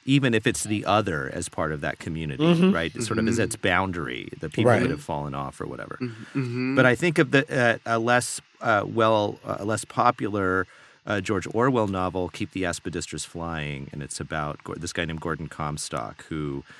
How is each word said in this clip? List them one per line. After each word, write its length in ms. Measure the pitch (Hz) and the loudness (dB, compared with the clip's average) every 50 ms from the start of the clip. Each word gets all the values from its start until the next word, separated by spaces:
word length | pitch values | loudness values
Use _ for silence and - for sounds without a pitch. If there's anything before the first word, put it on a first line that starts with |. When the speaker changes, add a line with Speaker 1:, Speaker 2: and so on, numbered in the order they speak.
| - | 0
Speaker 1:
even 280 | 135 139 139 135 123 113 | 2 2 4 4 4 2
if 140 | 107 - | 4 2
it's 160 | 120 101 - - | 2 0 0 -2
the 200 | 104 107 104 - | -2 -2 -2 2
other, 440 | - 101 107 104 98 82 73 67 67 - | 2 2 2 2 2 -2 -4 -4 -4 -6
as 140 | 85 80 - | -6 -8 -6
part 220 | - - 82 78 | -4 -4 -2 -2
of 100 | 78 71 | -2 -2
that 180 | 76 73 - - | -4 -6 -6 -6
community, 440 | - 82 80 80 80 73 69 139 156 | -8 -8 -6 -4 -4 -6 -2 0 4
Speaker 2:
Mm-hmm. 280 | 170 175 165 180 190 196 | 4 4 6 4 4 4
Speaker 1:
right? 180 | - 170 160 - 127 120 | 2 0 -2 -4 -4 -4
Sort 160 | 107 110 110 | -2 0 0
of 80 | 110 | 2
as 80 | 113 113 | 2 2
Speaker 3:
Mm-hmm. 80 | 117 101 | 2 0
Speaker 1:
its 120 | - - | 0 -2
boundary, 720 | - - 98 87 92 95 95 85 85 71 62 64 - - - - - | -2 0 2 2 2 2 0 -2 -4 -4 -6 -6 -8 -10 -12 -10 -10
the 100 | 82 - | -10 -6
people 220 | - - 107 120 | 0 4 6 6
Speaker 2:
Right. 100 | 113 98 | 6 6
Speaker 1:
that 80 | 85 82 | 4 0
have 140 | 80 73 - | -2 -2 -4
fallen 320 | - 80 73 73 71 67 | -6 -4 -4 -4 -4 -4
off 260 | 69 69 67 - - | -6 -6 -6 -8 -10
or 60 | - | -10
whatever. 320 | - 65 58 50 - - - | -10 -8 -10 -10 -12 -8 -8
Speaker 3:
Mm-hmm. 720 | 127 120 110 113 107 - - 139 127 120 120 123 127 131 135 | -8 -8 -8 -10 -16 -8 -4 -4 -4 -4 -4 -4 -2 0 4
Speaker 1:
But 100 | 131 123 | 6 6
I 80 | 127 120 | 6 6
think 240 | 117 165 180 156 170 | 4 2 2 4 4
of 100 | 147 123 | 2 6
the, 160 | 139 139 135 - 139 | 4 2 2 4 0
uh, 240 | 131 120 117 110 - - | 4 4 4 4 2 0
a 140 | 117 117 113 | 0 0 2
less, 420 | 113 120 123 123 113 - - - _ _ _ - | 4 4 4 4 2 0 -6 -8 _ _ _ -4
uh, 220 | - 120 107 101 101 | 2 4 4 4 2
well, 500 | 101 104 110 110 110 110 107 104 - - - - | 0 2 4 4 6 6 4 2 0 -2 -6 -6
uh, 180 | - - - 98 | -6 -6 -4 -2
less 220 | 107 110 104 - | -2 -2 -4 -4
popular, 800 | - - 127 117 123 123 - 120 101 104 101 95 92 92 95 90 - - - - - - _ - | -6 -2 2 4 4 2 2 -4 -4 -2 0 0 2 2 0 0 -2 -8 -20 -20 -20 -20 _ -6
uh, 160 | - 104 98 | -4 -2 -2
George 260 | 95 110 104 92 - - - | 0 -2 -2 -2 -2 -2 0
Orwell 340 | 110 123 139 127 117 107 | 2 2 4 4 2 2
novel, 420 | 98 95 92 92 90 80 92 90 82 | 0 0 -2 -2 -2 -2 -2 -4 -4
"Keep 240 | - - 101 - - | -6 -8 -8 -6 -4
the 100 | 95 92 | -4 -2
Aspidistras 600 | 87 82 - - 90 82 85 - - 80 76 - | -2 -4 -4 -6 -6 -6 -6 -8 -8 -10 -10 -10
Flying," 600 | - - 85 82 85 82 78 76 73 73 67 69 69 | -10 -10 -8 -8 -6 -6 -6 -6 -6 -6 -8 -10 -10
and 100 | - 73 | -10 -12
it's 180 | 69 - - - | -10 -10 -10 -10
about 440 | 80 - 82 78 73 76 71 - - | -8 -6 -4 -4 -4 -4 -8 -10 -10
Gor-, 120 | - - | -10 -10
this 180 | - 82 82 - | -8 -8 -8 -6
guy 120 | 87 85 | -6 -4
named 160 | 80 80 78 | -4 -6 -6
Gordon 260 | - 85 80 73 78 | -4 -4 -4 -4 -6
Comstock, 760 | 73 - - 78 76 76 73 - - 71 65 57 50 - - - - | -12 -8 -6 -6 -6 -4 -6 -8 -6 -6 -6 -8 -8 -12 -16 -12 -8
who, 340 | 80 78 76 71 69 69 - - - | -6 -6 -6 -6 -6 -8 -10 -14 -20